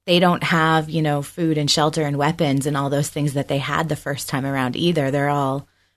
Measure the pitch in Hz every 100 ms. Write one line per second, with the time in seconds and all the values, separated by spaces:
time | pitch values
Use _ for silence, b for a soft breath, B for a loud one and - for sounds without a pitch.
0 | - 175 180 175 156 165 160 160 156 160
1 | 151 143 139 - 165 151 143 - 151 160
2 | 147 143 143 170 147 139 143 139 139 143
3 | 143 151 147 135 135 139 131 156 160 147
4 | 143 139 - 139 139 139 127 - 175 156
5 | 135 143 143 143 135 139 - _ _